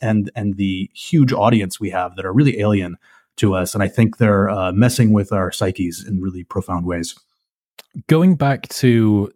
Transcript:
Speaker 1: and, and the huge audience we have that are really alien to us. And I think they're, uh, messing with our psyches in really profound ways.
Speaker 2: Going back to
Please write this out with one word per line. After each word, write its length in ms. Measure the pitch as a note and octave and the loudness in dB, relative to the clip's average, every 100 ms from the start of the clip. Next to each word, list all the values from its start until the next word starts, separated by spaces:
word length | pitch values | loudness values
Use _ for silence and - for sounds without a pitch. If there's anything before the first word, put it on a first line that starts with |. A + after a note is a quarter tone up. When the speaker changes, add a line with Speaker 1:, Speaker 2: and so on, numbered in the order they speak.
Speaker 1:
and, 300 | A#2 A2 G2+ - | -2 -2 -2 -4
and 220 | G#2 F#2+ | -6 -2
the 320 | G2 F#2+ G2 | -2 -2 -6
huge 400 | - - E3 C3 | -12 -2 2 4
audience 460 | G2+ G#2 A#2 F#2+ - | 4 2 2 0 -6
we 120 | G2+ | -6
have 240 | F2+ F2+ F2+ | -4 -6 -8
that 100 | F#2+ | -2
are 80 | |
really 260 | G#2 C#3+ - | 2 2 2
alien 380 | G#2 G2+ F2+ F2 _ _ _ - | 0 0 -2 -8 _ _ _ -2
to 160 | G#2+ | 0
us. 220 | F#2 F2+ G#2 | 0 -2 -2
And 80 | |
I 40 | G2 | -2
think 300 | - A2+ A2+ | 2 0 2
they're, 320 | A2 G2+ G2 | 2 2 0
uh, 220 | G2+ F#2 | -2 -2
messing 420 | F#2+ B2 B2+ A#2 | 2 2 4 4
with 180 | G#2+ G2 | 4 2
our 200 | G2+ F2+ | -2 -4
psyches 520 | - G2 F#2 F2+ E2+ G2+ | -2 -4 -2 -6 -6 -8
in 140 | F#2+ | -6
really 220 | F#2+ F2+ | -6 -8
profound 440 | F2 G2 - F2+ F2 | -8 -8 -4 -6 -4
ways. 280 | F2 E2+ - _ _ _ _ _ - _ D3+ - | -6 -8 -12 _ _ _ _ _ -20 _ -18 -2
Speaker 2:
Going 280 | D#3 F#3 E3 | 2 4 2
back 320 | C#3 C#3 - | 0 -2 -6
to 600 | - B2+ A#2 A2 G#2 G2+ | 0 2 4 4 2 0